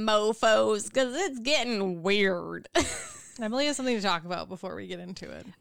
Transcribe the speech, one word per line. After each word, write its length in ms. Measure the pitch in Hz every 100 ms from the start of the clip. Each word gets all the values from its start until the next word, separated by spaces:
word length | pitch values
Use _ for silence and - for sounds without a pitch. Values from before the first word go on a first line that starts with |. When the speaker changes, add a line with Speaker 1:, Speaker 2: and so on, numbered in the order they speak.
| 220
Speaker 1:
mofos, 840 | 214 214 226 226 220 220 214 -
'cause 220 | 262 254
it's 240 | 277 381 254
getting 640 | 240 302 240 214 190 170
weird. 680 | 180 208 196 175 165 170 -
<laughs> 680 | 349 285 - - - - -
Speaker 2:
Emily 260 | 214 254 294
has 100 | 269
something 200 | 254 226
to 60 |
talk 220 | 196 170
about 240 | 170 170 165
before 240 | 185 185
we 120 | 185 185
get 140 | 180
into 300 | 180 190 -
it. 160 | - - -